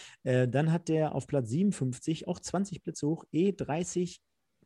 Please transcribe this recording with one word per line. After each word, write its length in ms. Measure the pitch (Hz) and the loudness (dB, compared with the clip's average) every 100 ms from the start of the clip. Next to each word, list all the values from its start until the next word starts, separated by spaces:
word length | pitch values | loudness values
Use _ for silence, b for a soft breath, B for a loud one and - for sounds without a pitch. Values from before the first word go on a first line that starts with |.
| B B | B B
Äh, 260 | 131 127 127 | 2 4 4
dann 240 | 131 160 | 4 2
hat 160 | 165 165 | 2 2
der 260 | 156 151 | 2 2
auf 120 | 139 - | -2 -2
Platz 240 | 143 113 | -2 0
siebenundfünfzig, 800 | 139 202 - 131 123 - 160 - | 2 2 0 -2 -4 -4 -4 -4
auch 120 | 175 | -6
zwanzig 420 | - 175 202 160 | -4 -2 -2 -6
Plätze 240 | - 151 147 | -10 -4 -2
hoch, 200 | 165 - | -2 -2
E 220 | 151 196 | 0 2
dreißig 720 | 196 139 156 180 180 180 - _ _ _ _ | 0 -2 -2 -2 -2 -2 -4 _ _ _ _